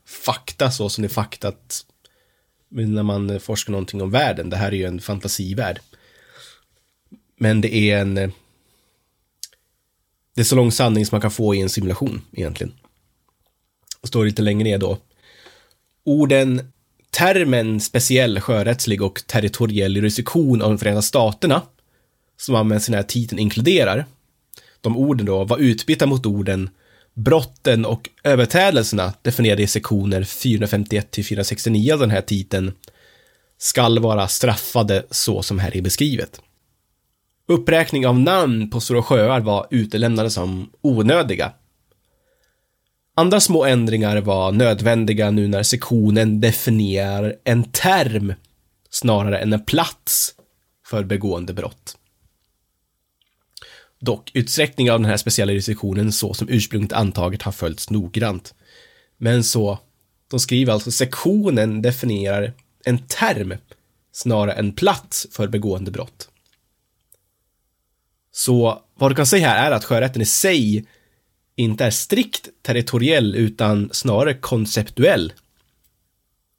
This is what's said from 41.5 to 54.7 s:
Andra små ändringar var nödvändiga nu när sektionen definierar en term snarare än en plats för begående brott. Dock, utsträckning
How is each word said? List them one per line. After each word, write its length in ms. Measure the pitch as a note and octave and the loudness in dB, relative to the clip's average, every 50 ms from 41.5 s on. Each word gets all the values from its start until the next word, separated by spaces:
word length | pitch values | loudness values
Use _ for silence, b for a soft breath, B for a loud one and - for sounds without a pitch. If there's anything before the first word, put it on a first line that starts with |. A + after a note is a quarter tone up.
| - _ _ _ _ _ _ _ _ _ _ _ _ _ _ _ _ _ _ _ _ _ _ _ _ _ _ _ _ _ _ _ _ | -8 _ _ _ _ _ _ _ _ _ _ _ _ _ _ _ _ _ _ _ _ _ _ _ _ _ _ _ _ _ _ _ _
Andra 240 | D#3+ E3 F3+ G3+ G#3 | 2 2 4 4 4
små 260 | G3+ - F3+ D#3+ C#3 | 4 4 2 4 4
ändringar 520 | C#3 B2+ A#2+ A#2 A2+ A2 A2 A2 G#2 G#2+ G#2 | 4 4 2 2 2 2 2 2 2 0 0
var 340 | G2+ G#2 G2 F#2+ F#2 F#2+ | 0 0 0 0 0 2
nödvändiga 800 | G2 A2 B2 A#2 G#2+ G2 G#2 A#2 A#2 A2+ A2 G#2 A2 G#2+ G#2+ G#2 | 2 4 4 4 2 2 2 2 2 2 2 2 2 2 2 2
nu 160 | G#2 G#2 G2+ G2+ | 2 2 2 2
när 160 | G2+ G2 G#2+ | 0 0 0
sektionen 800 | - - A#2+ - - A#2+ A#2 G#2+ G#2+ G#2 A2+ A2+ A2 G#2+ G#2+ | 0 -2 -2 -2 0 2 2 4 4 4 4 4 4 2 2
definierar 960 | A#2 A2+ G#2+ - - B2 A2+ G#2+ G#2 G2 F#2+ G2 G2 G2 G2+ G2+ G#2 G#2 - - - | 2 2 2 0 0 0 2 2 2 0 0 -2 -2 -2 -2 -2 -4 -4 -6 -4 -2
en 200 | B2 A#2 A#2+ A2+ | 0 2 2 0
term 720 | - - - - F#3 F#3+ F#3 C#3+ A#2+ A2 G#2+ G2+ G2 F#2 - _ _ _ _ _ _ _ _ _ _ | 0 -2 -2 0 2 2 2 2 0 -2 -2 -2 -4 -6 -8 _ _ _ _ _ _ _ _ _ _
snarare 500 | - - - A#2+ A2 G2+ G2+ G#2 G2+ - | -8 -2 0 2 2 2 2 0 0 0
än 140 | - G#2+ G#2+ | 0 0 0
en 120 | G#2+ - | 0 0
plats 720 | - - E3 E3+ - - - _ - - - - - - _ _ _ _ _ _ _ _ _ _ | 0 0 0 0 0 -4 -10 _ -4 -2 -2 -2 -4 -6 _ _ _ _ _ _ _ _ _ _
för 180 | - - G#2+ G2 | -6 -4 -4 -2
begående 500 | F#2 G#2 G2 G#2 G2+ F2+ E2+ F2+ F2+ F#2 | -2 -2 -2 -2 -2 -4 -4 -6 -8 -8
brott. 440 | G2 - - - - _ - - _ _ _ _ _ _ _ _ _ _ _ _ _ _ _ _ _ _ _ _ _ _ _ _ _ _ _ _ _ _ _ _ - B B B B B B B B A#2+ | -8 -8 -10 -12 -14 _ -20 -20 _ _ _ _ _ _ _ _ _ _ _ _ _ _ _ _ _ _ _ _ _ _ _ _ _ _ _ _ _ _ _ _ -20 B B B B B B B B -6
Dock, 280 | A#2+ A2 - - - - | -6 -6 -6 -6 -6 -4
utsträckning 580 | C3 B2 - - - D3+ C#3 | -4 -2 -2 0 -2 -2 -2